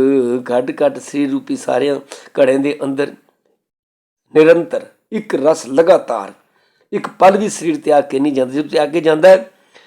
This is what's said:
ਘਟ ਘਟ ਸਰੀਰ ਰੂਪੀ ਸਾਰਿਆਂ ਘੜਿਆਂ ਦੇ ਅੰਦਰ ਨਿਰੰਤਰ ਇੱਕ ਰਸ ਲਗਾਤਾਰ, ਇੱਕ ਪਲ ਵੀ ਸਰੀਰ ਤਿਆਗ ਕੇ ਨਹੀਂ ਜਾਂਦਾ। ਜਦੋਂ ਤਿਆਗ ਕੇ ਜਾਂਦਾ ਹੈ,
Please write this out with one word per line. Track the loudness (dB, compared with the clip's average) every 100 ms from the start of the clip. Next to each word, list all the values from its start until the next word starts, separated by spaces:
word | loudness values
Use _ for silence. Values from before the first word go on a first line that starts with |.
| 2 2 0 -2
ਘਟ | -2 -4 -2
ਘਟ | -2 -2 -2
ਸਰੀਰ | -10 -6 -4
ਰੂਪੀ | -4 -6 -8
ਸਾਰਿਆਂ | -4 -2 -2 -4 -8 -20 -8 0
ਘੜਿਆਂ | 2 2
ਦੇ | -2 -4
ਅੰਦਰ | -6 -6 -6 -8 _ _ _ _ _ _ _ _ _ _ _
ਨਿਰੰਤਰ | 4 4 4 -2 -8 -10 _ -10
ਇੱਕ | -10 -6
ਰਸ | -2 0 -2 -2
ਲਗਾਤਾਰ, | 0 4 2 0 -8 -8 -16 _ _ _ _ _
ਇੱਕ | -10 -8
ਪਲ | 2 4 4
ਵੀ | 0
ਸਰੀਰ | -6 -4 -4
ਤਿਆਗ | 0 0
ਕੇ | 2 -2
ਨਹੀਂ | -2
ਜਾਂਦਾ। | -2 -2
ਜਦੋਂ | -4 -4
ਤਿਆਗ | -2 -2
ਕੇ | -2
ਜਾਂਦਾ | 0 4 6
ਹੈ, | 6 4 _ _ _